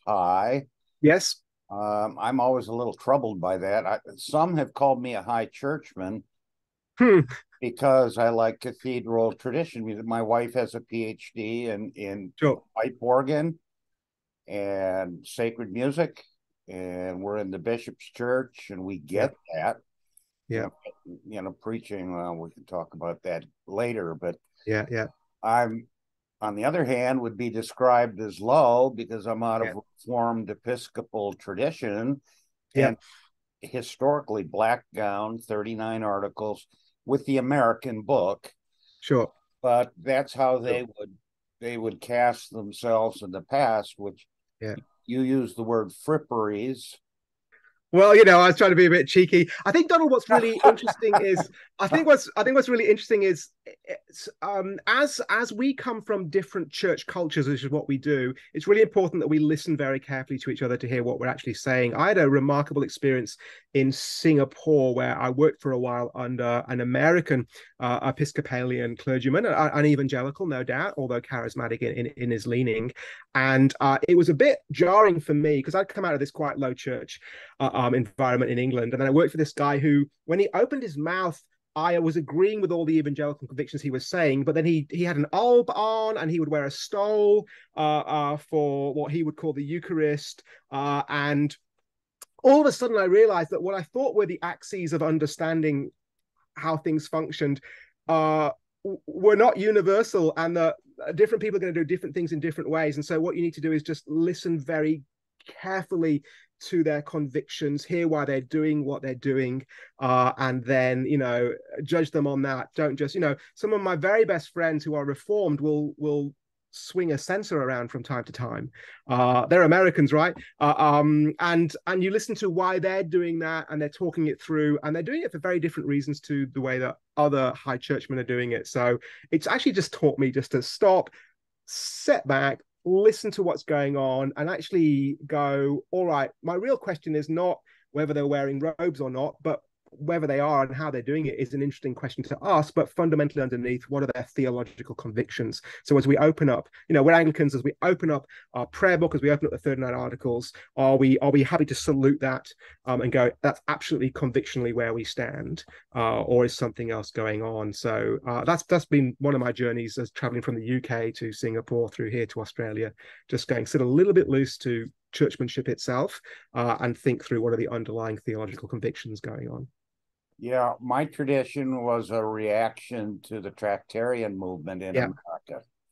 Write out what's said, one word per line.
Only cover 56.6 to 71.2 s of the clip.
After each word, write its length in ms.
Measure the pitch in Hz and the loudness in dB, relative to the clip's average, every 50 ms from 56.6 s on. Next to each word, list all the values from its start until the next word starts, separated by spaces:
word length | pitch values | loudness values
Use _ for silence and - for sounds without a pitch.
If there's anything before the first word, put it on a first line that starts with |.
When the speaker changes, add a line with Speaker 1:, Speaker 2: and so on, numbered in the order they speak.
| 160 147 | -8 -6
Speaker 2:
church 340 | - - - 185 156 - - | -6 -2 0 0 0 -2 -4
cultures, 420 | - - 185 175 151 - 160 135 135 | -8 -6 -4 -4 -2 0 0 0 0
which 160 | 147 123 131 | -2 -2 -4
is 60 | 135 | -4
what 180 | 143 147 - - | -4 -4 -2 -2
we 100 | 139 131 | -4 -2
do, 340 | 131 151 147 135 127 127 131 - - - _ | 0 0 0 0 0 -2 -4 -8 -16 -12 _
it's 140 | 160 151 196 | -8 2 4
really 140 | 202 214 | 6 6
important 380 | 220 214 - 202 185 165 151 175 | 6 4 4 2 2 2 0 -2
that 80 | 127 151 | 0 2
we 120 | 156 156 | 2 4
listen 360 | 151 147 156 143 - 165 156 | 4 4 2 0 0 -4 -2
very 220 | 139 143 135 135 135 | -2 0 -2 -2 -4
carefully 400 | - - 139 131 131 - 135 131 | -4 -6 -8 -8 -6 -8 -8 -8
to 120 | - 135 | -6 -6
each 120 | 120 - | -4 -4
other 140 | 139 120 123 | -2 -2 -2
to 100 | 120 - | -4 -2
hear 160 | 120 131 123 | -2 -2 -2
what 160 | 120 120 - - | -2 -2 -4 -2
we're 80 | 120 | -4
actually 280 | 127 127 131 - 127 110 | -4 -4 -4 -6 -8 -8
saying. 400 | - - 139 127 127 123 120 113 | -6 -2 0 2 2 2 0 2
I 120 | - 156 | 2 2
had 120 | 190 214 185 | 4 4 4
a 120 | 156 139 | 6 6
remarkable 540 | 139 139 131 143 147 143 147 - 147 143 135 | 4 4 4 2 2 0 0 -2 -2 -4 -4
experience 520 | 110 - - - 139 131 127 117 104 - - - - - - _ _ _ | -4 -6 -2 0 0 0 0 -2 -6 -12 -18 -20 -20 -20 -20 _ _ _
in 160 | 139 135 135 | 2 2 2
Singapore 1040 | 135 - - - - - - 165 156 143 135 135 - - - 160 156 143 131 127 120 | 0 -2 -6 -8 -8 2 4 4 6 6 4 2 -2 -6 0 4 4 4 4 4 2
where 240 | 127 123 123 - - | 0 0 -2 -2 -2
I 120 | 123 127 | -2 -2
worked 300 | 127 131 151 156 - - | 2 4 4 4 2 0
for 120 | - 139 | -4 -4
a 60 | 131 123 | -2 -2
while 340 | 123 123 120 120 120 120 - | -2 -2 -2 -4 -4 -6 -6
under 500 | - 127 120 127 120 123 120 120 120 - - | -8 -6 -6 -4 -2 -2 0 0 -2 -2 -4
an 140 | 127 123 | -4 -4
American, 640 | 120 123 123 139 143 160 175 175 165 - 147 127 117 - _ - - - _ _ | -2 0 0 4 4 4 4 4 2 2 0 0 0 -6 _ -20 -20 -20 _ _
uh, 180 | 127 123 123 - | -4 -2 -2 0
Episcopalian 960 | - 135 135 - 151 143 - - 151 - 131 123 127 127 123 123 120 117 117 - | -2 -2 -2 -2 -4 -4 -4 -6 -6 -4 -6 -4 -4 -4 -2 -2 -4 -4 -6 -6
clergyman, 480 | - 139 131 127 120 135 135 185 240 | -4 -2 -2 0 0 2 2 2 2
a-, 240 | 214 147 - 156 151 - | 2 2 2 2 2 2
an 120 | 147 147 | 4 4
evangelical, 600 | 151 147 135 139 135 139 123 127 139 143 - 196 | 4 4 4 2 -2 -2 -4 -4 -6 -6 -6 -6
no 160 | 170 139 123 | -4 -4 -4
doubt, 320 | 123 123 123 135 170 202 - | -4 -4 -4 -4 -4 -6 -6
although 240 | 147 135 120 123 120 | -6 -6 -4 -4 -6